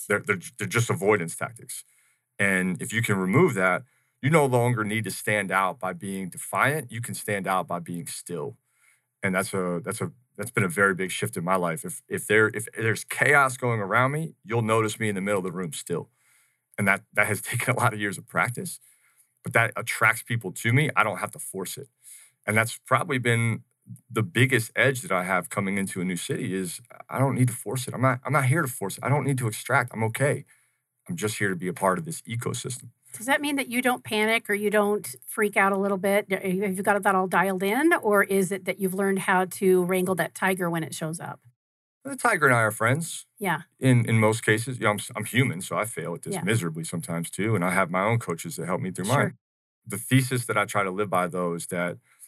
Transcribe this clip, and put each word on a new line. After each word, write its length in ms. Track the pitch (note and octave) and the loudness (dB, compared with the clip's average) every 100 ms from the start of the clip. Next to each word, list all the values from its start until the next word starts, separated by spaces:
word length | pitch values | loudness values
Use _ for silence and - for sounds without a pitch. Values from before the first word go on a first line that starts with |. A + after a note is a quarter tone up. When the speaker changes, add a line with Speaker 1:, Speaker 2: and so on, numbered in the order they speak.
| - | -2
Speaker 1:
They're, 120 | G#2 | -2
they're, 200 | - G2 - - | 0 -4 -4 -10
they're 80 | F#2+ | -2
just 220 | A2 A#2 | -2 0
avoidance 460 | F2+ G2 A2 E2+ - | 0 2 2 0 -8
tactics. 480 | - A2+ - - - _ _ _ _ - | -10 -10 -16 -16 -16 _ _ _ _ -2
And 420 | G2+ F#2+ F#2 F2+ | 2 2 0 -4
if 120 | F#2+ | -4
you 100 | A2 | -4
can 140 | A2+ G2 | 0 0
remove 360 | F#2 A#2+ F#3 | 2 4 4
that, 280 | A2 F#2 F2+ - _ _ _ | 4 0 0 -4 _ _ _
you 80 | C3+ | 2
no 160 | D#3+ C#3 | 4 4
longer 380 | B2 A#2+ A#2 | 4 2 2
need 200 | G#2 A2 | 0 -2
to 60 | G#2+ | -4
stand 400 | - - G#2 F#2+ | -4 -2 0 2
out 260 | F#2+ F#2+ E2+ | 0 0 -2
by 140 | F#2 | -6
being 360 | F2 G2+ G2 F#2 | -6 -8 -6 -8
defiant. 600 | - - F#2+ A#2+ D#3 B2 | -10 -6 0 2 0 -6
You 100 | A2+ | -10
can 140 | A2+ | -8
stand 320 | F#2+ - G2+ F#2+ | -8 -4 -4 0
out 200 | F#2 E2+ | 0 0
by 100 | F2 | -6
being 280 | E2+ F2 E2 | -6 -10 -10
still. 500 | - - E2 C#2 - _ _ _ _ _ _ | -14 -10 -8 -8 -10 _ _ _ _ _ _
And 120 | G2+ | -2
that's 180 | F#2 F#2+ | 0 0
a, 280 | G2 F2+ F2 | -2 -2 -4
that's 160 | F2+ - | -6 -6
a, 120 | F2+ - _ - | -8 -8 _ -12
that's 140 | G#2 | -6
been 120 | - | -2
a 40 | F#2+ | -2
very 260 | E2 G2 | 2 2
big 160 | F2+ F#2 | 2 -4
shift 260 | - G2 - | -4 -6 -4
in 80 | |
my 120 | F2 F#2+ | 0 0
life. 280 | F2 D#2+ | 0 -4
If, 180 | F2+ - _ | -8 -14 _
if 180 | G2 - | -8 2
there, 220 | G#2+ G#2+ | 4 4
if 120 | G#2 A2+ - | 0 -10 -4
there's 280 | A2+ G2 | -2 -2
chaos 520 | - - B2+ C#3+ C3+ B2+ | -6 0 4 6 4 2
going 240 | B2 A2+ | -2 0
around 320 | G2 A2+ C3 | 2 2 2
me, 220 | D3+ D#3+ - | 0 -6 -12
you'll 180 | - A#2 | -4 -2
notice 360 | A2 A2+ G#2+ G#2+ | 2 2 2 0
me 100 | A2 | -2
in 60 | |
the 60 | G2 | -2
middle 180 | G2 G#2 | 0 0
of 60 | |
the 80 | F#2 | -2
room 200 | E2+ F2 | -6 -8
still. 360 | - - E2 - _ _ _ _ _ _ - | -8 -6 -6 -6 _ _ _ _ _ _ -2
And 80 | G2+ | 2
that, 140 | G2 - | 2 0
that 140 | - G#2 | 0 0
has 160 | G2+ | 0
<laughs> 80 | - | -2
taken 240 | A#2+ - | -4 0
a 40 | A2+ | 2
lot 140 | A#2 | 2
of 80 | G#2+ | 0
years 160 | G2+ F2+ | -4 -4
of 80 | - | -4
practice, 520 | F2 G#2 A#2+ F3+ - _ _ _ _ _ _ | -2 -2 -2 -10 -12 _ _ _ _ _ _
but 100 | - | 0
that 200 | A#2 A2+ - | 2 2 -2
attracts 460 | A2 - A2 A2+ | -6 2 2 2
people 300 | - A#2 F#2+ | -2 -4 -4
to 200 | - A2+ | -4 2
me. 180 | B2+ D3+ - | 2 2 2
I 60 | |
don't 140 | G#2+ F#2 | 0 0
have 140 | G#2 | -6
to 60 | - | -8
force 380 | - F#2+ F2+ - | -12 -10 -8 -10
it. 120 | - _ - - - _ - | -14 _ -20 -20 -20 _ 0
And 100 | G#2+ | 2
that's 220 | A#2 - - | 0 -4 -2
probably 320 | B2+ - B2+ | -2 0 -2
been 440 | A#2+ A#2 A#2 A2 - _ - A#2 _ | 2 2 2 -2 -8 _ -20 -20 _
the 120 | A2+ | -2
biggest 480 | G2+ A2 C3 A#2+ A2+ - | 0 2 4 4 0 2
edge 240 | B2 C3 | 2 0
that 80 | F#2 | -2
I 120 | F#2+ | -2
have 240 | F2+ F#2+ F2 | 2 -2 0
coming 260 | - G2 G2+ | -4 -2 -2
into 220 | F#2+ F#2+ | -4 -4
a 40 | |
new 120 | F2+ F2 | -4 -4
city 380 | - - F#2+ | -4 -4 -4
is 260 | F#2+ F2+ - - - - | -4 -6 -10 -18 -20 -8
I 100 | A#2 | 0
don't 160 | C3+ | 0
need 140 | A#2+ B2 | 4 2
to 60 | |
force 340 | - G#2 B2+ B2+ | 0 -6 -6 -6
it. 60 | |
I'm 80 | - | 0
not, 180 | C3 B2 | 0 0
I'm 80 | - | 0
not 120 | D3 | 2
here 180 | C3 D#3+ | 2 2
to 60 | C3+ | 0
force 280 | - G2 - | -4 -8 -6
it. 60 | |
I 40 | A#2+ | 0
don't 160 | C#3+ C3+ | 0 0
need 120 | C3+ | -2
to 100 | A#2 | -2
extract. 420 | G#2+ - C3 B2 | -4 0 0 0
I'm 100 | G#2+ | -2
okay. 400 | A2 - D3 - - _ _ _ _ _ - | -4 0 0 0 -6 _ _ _ _ _ -10
I'm 80 | E2+ | -4
just 220 | G#2 - | -4 -2
here 100 | G2+ | -2
to 80 | F2+ | -2
be 120 | F2+ | -4
a 40 | |
part 260 | E2 F#2+ F2+ | 0 0 0
of 60 | |
this 160 | D#2+ D#2+ | -4 -10
ecosystem. 680 | - A#2 - A#2+ B2 - - _ _ - | -6 -6 -4 -6 -8 -10 -14 _ _ -10
Speaker 2:
Does 80 | |
that 160 | A3 D4 | -2 -2
mean 160 | D4 C#4 | 0 -4
that 120 | B3 | -2
you 120 | A#3+ | 0
don't 240 | B3+ B3+ | 0 -2
panic 460 | - G#3+ G#3+ A3+ A3 | -2 0 2 0 0
or 40 | |
you 140 | G3+ G#3 | 0 2
don't 460 | G#3 G3+ G#3 - - - | 4 4 0 -4 -14 -12
freak 300 | - G#3 G#3 | -2 0 4
out 160 | G3 | 2
a 60 | G3 | 2
little 180 | G3 G3 | 0 0
bit? 340 | G3 G3+ G#3 | 2 2 2
Have 120 | F#3+ G3 F#3 G3+ F#3 | -2 0 0 0 0
you 60 | |
got 200 | G3+ G3+ | 2 4
that 120 | G3+ | 4
all 120 | F#3+ F#3+ | 2 2
dialed 360 | F3+ F#3+ F#3+ | 2 2 0
in? 320 | G3 A#3 D#4+ F4 | 0 4 4 4
Or 200 | A3 G3+ | 4 4
is 300 | G3 G3 F3+ | 4 2 2
it 140 | G3 F#3 | -2 -6
that 120 | - | -2
you've 140 | F#3+ | -2
learned 280 | F#3 G3 F#3+ | 0 0 0
how 260 | F3+ F#3 F#3 | 2 2 2
to 380 | - F#3+ F#3 | 2 4 6
wrangle 300 | F3+ F#3 F3+ F3 | 4 0 0 0
that 180 | D#3+ | -2
tiger 340 | - F#3+ F#3+ F3 | -2 -2 0 0
when 160 | E3+ | -2
it 100 | D#3 | -4
shows 240 | - D#3+ E3 | -6 -8 -8
up? 220 | C#3+ - _ _ _ _ _ _ | -12 -14 _ _ _ _ _ _
Speaker 1:
The 100 | C#4 C#4 | -12 0
tiger 280 | A#3+ G3 D3 | 2 4 6
and 80 | |
I 60 | A#2+ | 6
are 100 | A2 | 4
friends. 540 | G#2+ A2+ C#3+ E3 - - _ | 2 2 2 -2 -10 -16 _
Speaker 2:
Yeah. 240 | G3 D#3 - _ | -2 -2 -4 _
Speaker 1:
In, 240 | C3 B2 A2+ | 6 6 6
in 120 | A2+ | 4
most 260 | A2 A2 | 4 4
cases, 320 | - A2 A#2 B2 | 2 2 0 0
you 60 | |
know, 60 | G#2+ | 0
I'm 80 | G#2 | 0
s-, 120 | - A2 | -4 -10
I'm 80 | |
human, 380 | G2+ A2 B2 E2 | -2 2 2 -2
so 140 | - F2 | -4 -4
I 80 | G#2+ | -4
fail 260 | - D#2+ | -4 -6
at 80 | E2+ | -8
this 120 | - | -6
Speaker 2:
Yeah. 80 | E2 | -4
Speaker 1:
miserably 420 | F2 A#2 E2+ D#2+ | 0 0 0 -6
sometimes 460 | D#2+ F2 D#2+ E2+ E2 | -6 -8 -6 -6 -6
too. 240 | - G#2+ | -4 -2
And 100 | G#2+ | 0
I 60 | F2+ | 0
have 200 | F#2 F2+ | 0 0
my 120 | F#2 | 0
own 140 | G2+ A#2 | 2 0
coaches 380 | G#2 E2 E2+ D#2+ | -2 -8 -8 -8
that 100 | E2 | -6
help 160 | F#2 | -4
me 80 | F#2 | -4
through 160 | F2 F#2+ | -6 0
Speaker 2:
Sure. 100 | C3+ | 0
Speaker 1:
mine. 220 | G#2+ - _ _ _ _ - | 0 -4 _ _ _ _ -10
The 100 | G2+ | -10
thesis 460 | - C3 B2+ C3 | 2 2 4 -2
that 140 | A#2+ G#2+ | 0 0
I 80 | G2+ | 0
try 160 | G#2 | 0
to 60 | G2 | -2
live 180 | F#2 G2+ | -2 0
by, 180 | F2+ F2+ | 0 0
though, 260 | F2+ F2 | -2 -2
is 140 | E2+ - | -4 -4
that 280 | F2 F2 - _ _ | -4 -4 -6 _ _